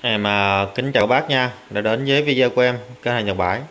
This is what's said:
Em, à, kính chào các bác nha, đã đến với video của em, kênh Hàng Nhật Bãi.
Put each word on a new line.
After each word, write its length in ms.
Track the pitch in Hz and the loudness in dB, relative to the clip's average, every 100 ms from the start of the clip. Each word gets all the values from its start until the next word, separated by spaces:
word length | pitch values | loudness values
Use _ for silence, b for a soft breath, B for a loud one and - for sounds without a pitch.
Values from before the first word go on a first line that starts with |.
Em, 240 | 120 107 104 | -2 -2 0
à, 400 | 101 98 98 98 | 2 2 2 0
kính 180 | - 135 | -4 -2
chào 100 | 131 | 0
các 40 | 104 | 2
bác 220 | 127 151 | 2 2
nha, 220 | 135 127 - - | 0 -2 -6 -8
đã 100 | 104 | -4
đến 240 | 107 113 | -2 -2
với 180 | 139 139 | 0 0
video 280 | 147 131 123 | 2 2 2
của 120 | 120 | 2
em, 160 | 123 120 - - | 0 0 -10 -8
kênh 120 | 123 | -4
Hàng 120 | 120 104 | -2 -2
Nhật 100 | 92 | -2
Bãi. 240 | 90 107 151 | -2 -2 -6